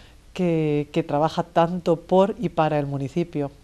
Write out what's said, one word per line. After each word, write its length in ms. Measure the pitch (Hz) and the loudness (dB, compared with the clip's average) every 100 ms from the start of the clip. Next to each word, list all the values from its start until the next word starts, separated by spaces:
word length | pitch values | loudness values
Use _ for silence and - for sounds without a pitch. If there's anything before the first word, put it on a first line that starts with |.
| - - - | -20 -20 -12
que, 540 | - 180 160 156 147 147 | -2 0 0 0 0 -2
que 100 | 165 | -4
trabaja 380 | 165 143 156 - | -2 0 0 -2
tanto 520 | 170 - 170 180 175 165 | -2 2 2 0 0 0
por 400 | - 185 196 214 | 2 4 4 0
y 100 | 180 | -4
para 280 | - 156 151 | 0 0 0
el 60 | 143 | -2
municipio, 640 | 139 135 170 175 151 139 - | -4 -4 -4 -4 -4 -6 -8